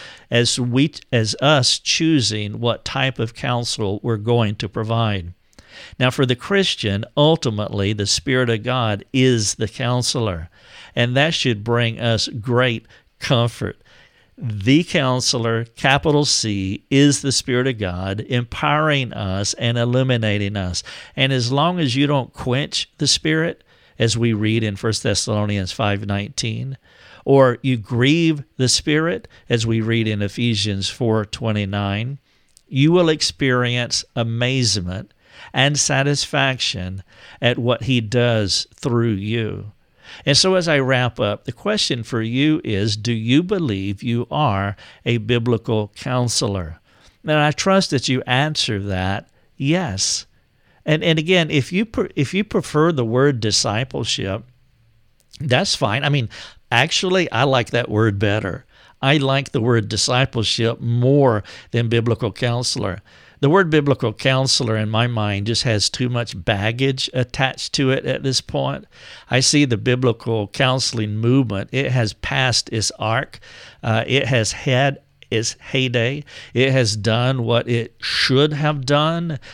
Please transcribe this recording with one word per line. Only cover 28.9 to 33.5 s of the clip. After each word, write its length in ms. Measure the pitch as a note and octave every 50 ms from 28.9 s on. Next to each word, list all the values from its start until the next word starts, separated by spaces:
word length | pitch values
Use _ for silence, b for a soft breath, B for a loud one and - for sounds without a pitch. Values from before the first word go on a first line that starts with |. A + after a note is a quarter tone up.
| D3 D3+ D#3+ E3 F#3 F#3+ - b b b b b
as 180 | B2 A#2 A2
we 140 | A#2 A2+ A2+
read 260 | A2 A2 A2+ A#2 A2+
in 140 | A2 G#2+ G2+
Ephesians 720 | G2+ G2+ - - A#2+ A#2+ A2+ G#2 G2 G#2+ G2+ G2 F#2+ -
four 340 | - - C3 A#2 A2 A2 G#2
twenty-nine, 960 | - - - - A2+ G#2+ G#2+ G#2 F#2+ G2+ G2+ G#2 G2+ G2 G#2 A2+ B2+ C#3 C#3 b b b b b b b b b _
you 240 | - C3 C#3 D#3 E3+
will 160 | F3+ F3 D#3+
experience 960 | D#3 D#3 - - - - C#3+ C3+